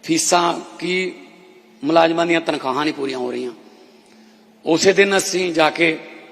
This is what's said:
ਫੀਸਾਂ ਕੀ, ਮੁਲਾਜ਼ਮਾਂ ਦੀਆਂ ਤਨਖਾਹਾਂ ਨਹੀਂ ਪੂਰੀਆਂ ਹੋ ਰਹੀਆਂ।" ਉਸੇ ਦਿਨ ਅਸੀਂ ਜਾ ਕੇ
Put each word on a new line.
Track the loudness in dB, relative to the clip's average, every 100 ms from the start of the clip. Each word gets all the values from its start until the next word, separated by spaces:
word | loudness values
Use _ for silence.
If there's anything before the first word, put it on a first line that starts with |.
ਫੀਸਾਂ | -2 -2 2 2 2 -2 -10 -10
ਕੀ, | -4 -2 -4 -10 -20 -20 -20 -20 _ _
ਮੁਲਾਜ਼ਮਾਂ | 2 4 4 2 0
ਦੀਆਂ | 0
ਤਨਖਾਹਾਂ | -2 -6 -4 -2
ਨਹੀਂ | -4
ਪੂਰੀਆਂ | -4 -8 -6
ਹੋ | -6
ਰਹੀਆਂ।" | -6 -10 -12 -20 -20 -20 -20 _ -20 -20 _ _ _ -2
ਉਸੇ | 4 4
ਦਿਨ | 4 4 2
ਅਸੀਂ | 0 -4 -2
ਜਾ | 2 2
ਕੇ | 2 0 -2 -10 -20 -20